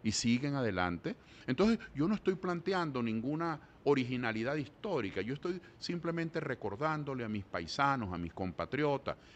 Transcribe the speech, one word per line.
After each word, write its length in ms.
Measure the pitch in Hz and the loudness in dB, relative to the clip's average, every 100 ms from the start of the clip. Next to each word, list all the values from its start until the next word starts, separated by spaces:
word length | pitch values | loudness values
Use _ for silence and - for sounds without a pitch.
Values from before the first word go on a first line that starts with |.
y 100 | 110 | 0
siguen 440 | 107 113 123 143 139 | 2 2 2 2 0
adelante. 600 | 120 92 87 87 165 226 - - - | 0 2 2 0 -4 -8 -12 -12 -4
Entonces, 320 | 131 208 226 - | 4 4 4 -2
yo 140 | 135 165 | 0 0
no 80 | 214 | 2
estoy 200 | - 185 | 0 0
planteando 680 | 185 170 180 185 165 127 | -2 -2 0 0 2 0
ninguna 560 | 117 110 123 156 170 151 - - 139 | 0 0 0 -2 -2 -4 -10 -2 4
originalidad 680 | 139 123 127 117 110 117 151 | 4 4 0 0 0 0 -2
histórica, 680 | 135 - 220 160 98 95 | -4 -6 -2 0 0 -2
yo 140 | 104 147 | -2 -2
estoy 260 | 175 180 - - | -4 -6 -8 -10
simplemente 640 | - 175 170 170 165 165 | -6 -2 -2 -2 -2 -2
recordándole 840 | 139 123 104 101 156 151 143 131 | -4 -4 -4 0 0 0 -2 -4
a 60 | 113 | -2
mis 160 | 107 92 | -4 -2
paisanos, 680 | 92 85 - 139 135 104 | -6 -4 2 2 4 0
a 60 | 87 | -2
mis 160 | 85 | -4
compatriotas, 800 | - 92 82 82 131 147 139 - - - | -4 -4 -2 -4 0 2 0 -2 -6 -10